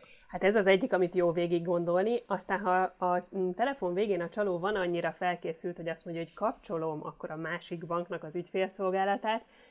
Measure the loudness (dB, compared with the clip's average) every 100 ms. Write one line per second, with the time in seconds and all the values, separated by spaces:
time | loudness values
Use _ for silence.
0 | -18 -20 -12 0 4 6 6 6 4 2
1 | 2 4 2 2 2 0 2 0 2 2
2 | 2 0 -2 -4 -2 -2 2 2 2 0
3 | 0 0 0 -2 -2 0 -2 0 -2 0
4 | 0 0 -2 -2 -2 0 0 0 0 0
5 | -2 -2 -2 -2 -4 -6 -8 -6 -6 -6
6 | -6 -6 -8 -2 -2 -2 -6 -4 -4 -4
7 | -8 -10 -10 -8 -6 -6 -8 -10 -4 -4
8 | -4 -6 -6 -8 -4 -2 -2 -2 -2 2
9 | 2 0 0 -4 -6 -20 -20